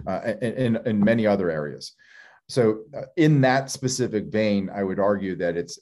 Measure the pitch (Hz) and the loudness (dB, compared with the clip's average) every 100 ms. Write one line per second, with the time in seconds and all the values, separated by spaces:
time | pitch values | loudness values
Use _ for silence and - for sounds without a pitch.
0 | - 92 117 - 117 117 123 110 120 104 | -6 -6 -4 -4 -4 -2 0 0 0 2
1 | 104 117 107 98 90 78 73 62 - _ | 4 4 2 2 0 -2 -6 -8 -14 _
2 | _ - - _ - 131 110 107 - 120 | _ -20 -20 _ -6 2 2 2 -6 -14
3 | - - 156 147 131 135 131 - 127 127 | -6 2 4 6 4 2 -2 -4 -4 -2
4 | 113 107 - 107 107 101 95 101 95 92 | -2 -2 -2 0 2 0 -2 -4 -4 0
5 | 98 104 95 87 87 85 85 - | 0 0 -2 -2 -2 -2 -6 -10